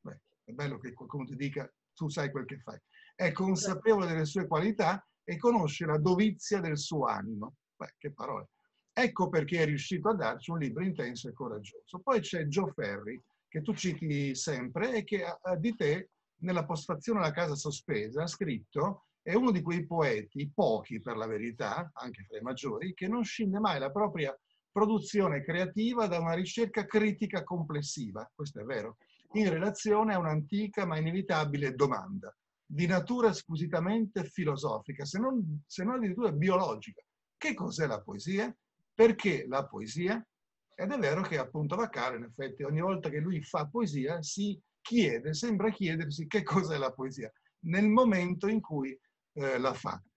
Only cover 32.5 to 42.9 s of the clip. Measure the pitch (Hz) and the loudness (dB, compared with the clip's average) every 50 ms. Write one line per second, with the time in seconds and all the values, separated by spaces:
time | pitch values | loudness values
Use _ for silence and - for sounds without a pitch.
32.5 | _ _ _ _ 147 143 170 170 190 180 - - 247 247 233 220 185 - - _ | _ _ _ _ 0 2 2 4 4 2 2 2 0 4 4 4 4 4 -6 _
33.5 | 170 156 156 151 160 165 165 180 208 226 226 202 - 196 170 139 - - 175 151 | -4 -2 -2 0 0 0 2 2 2 2 0 0 0 -4 -4 -4 -4 -2 0 0
34.5 | 143 143 139 139 113 110 104 - - - 139 143 156 190 226 262 269 247 202 160 | 0 0 -2 -2 -2 -4 -6 -8 -10 -8 -8 -6 -2 -2 0 0 0 0 0 0
35.5 | 151 151 143 _ - - 185 214 254 254 233 202 180 208 247 214 156 147 156 190 | -4 -6 -8 _ -8 -4 -2 -2 0 0 0 -2 -2 2 0 0 2 2 4 4
36.5 | 185 180 190 156 110 107 98 - 190 - _ _ _ _ _ _ _ _ - 311 | 4 4 4 2 -2 -4 -6 -14 -16 -18 _ _ _ _ _ _ _ _ -4 -4
37.5 | 254 - 175 123 - - 156 139 113 98 92 - - 101 101 156 190 196 220 247 | -2 -2 -4 -6 -2 0 0 0 0 -2 -6 -8 -12 -8 -4 -2 0 0 0 -2
38.5 | 233 _ _ _ _ _ _ _ _ - 220 233 226 220 - 208 165 131 - 127 | -4 _ _ _ _ _ _ _ _ 8 8 8 8 6 2 2 2 2 -2 -2
39.5 | 127 139 143 - - 101 107 110 113 151 175 185 214 233 226 _ _ _ _ _ | -2 -2 -2 -2 -6 -10 -8 -6 -4 -2 0 0 0 -2 -4 _ _ _ _ _
40.5 | _ _ _ _ _ - - 196 277 277 196 139 151 175 190 - 165 147 131 - | _ _ _ _ _ -6 -4 -2 -2 0 2 2 2 2 0 0 0 -2 -2 -2
41.5 | - 156 151 147 165 190 233 214 - 127 120 127 127 110 120 117 - - 139 135 | -2 -4 -2 -2 0 0 -2 -2 -2 -4 -4 -4 -4 -6 -8 -10 -10 -10 -10 -10
42.5 | 135 - 143 139 151 156 170 185 | -8 -8 -6 -2 -2 0 0 0